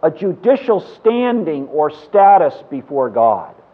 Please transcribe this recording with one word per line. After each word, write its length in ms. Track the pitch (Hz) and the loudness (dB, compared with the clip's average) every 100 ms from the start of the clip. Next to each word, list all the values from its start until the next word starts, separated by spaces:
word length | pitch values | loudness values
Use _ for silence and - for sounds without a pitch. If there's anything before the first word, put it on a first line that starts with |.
a 80 | 160 | -4
judicial 680 | 156 196 175 226 269 262 202 | -4 -8 -4 0 0 0 -4
standing 840 | - - 226 240 247 240 170 147 135 | -4 -4 -2 0 -2 -2 -4 -6 -6
or 240 | 147 151 | -2 -2
status 640 | 151 - 202 196 196 156 - - | -4 -4 2 6 6 4 -4 -12
before 400 | 139 127 143 127 | -14 -8 -4 -2
God. 460 | 110 113 101 82 - _ | 2 2 0 -6 -20 _